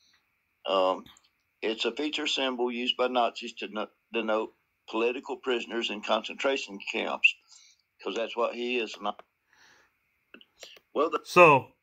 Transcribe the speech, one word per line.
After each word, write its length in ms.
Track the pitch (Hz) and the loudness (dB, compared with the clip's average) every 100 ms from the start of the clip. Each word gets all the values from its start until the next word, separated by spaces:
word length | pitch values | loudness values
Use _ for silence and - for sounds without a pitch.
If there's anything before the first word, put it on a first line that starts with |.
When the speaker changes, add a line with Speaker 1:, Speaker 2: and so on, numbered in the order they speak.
| _ _ _ _ _ _ | _ _ _ _ _ _
Speaker 1:
Um, 400 | - 95 92 90 - - _ _ _ _ | 0 2 2 0 -6 -20 _ _ _ _
it's 240 | 110 113 | -6 -2
a 100 | 120 | -4
feature 320 | 113 151 147 147 | -4 -4 -4 -4
symbol 460 | - 135 127 123 | -2 -2 -2 -2
used 240 | 120 127 - | -2 -4 0
by 120 | 127 | 0
Nazis 440 | 123 117 - 117 - | 2 0 -2 -12 -12
to 120 | 101 | -10
no-, 220 | 104 101 _ _ | -8 -8 _ _
denote 400 | 113 113 110 110 _ _ _ - | -4 0 0 -2 _ _ _ -8
political 480 | 110 117 131 - 123 | -2 0 -2 -6 -6
prisoners 540 | 135 120 113 117 113 | -2 -2 -2 -4 -4
in 100 | 104 | -6
concentration 800 | 101 110 - - 139 139 - 98 - | -2 -2 -2 -4 -2 -2 -6 -12 -8
camps, 440 | 110 98 69 - - _ - - _ _ _ | -6 -4 0 0 0 _ -20 -20 _ _ _
'cause 120 | 107 | -8
that's 200 | 98 110 | -6 -6
what 200 | 113 117 | -2 -4
he 240 | 117 120 123 | -2 -4 -4
is. 180 | 107 - | -4 -6
Not 240 | 104 - - _ _ _ - _ _ _ _ _ _ - - _ - - _ | -8 -10 -14 _ _ _ -20 _ _ _ _ _ _ -20 -20 _ -20 -20 _
well, 160 | - 160 | -2 0
the 100 | 147 | -2
Speaker 2:
So 520 | - 180 170 135 - _ | 2 8 10 10 4 _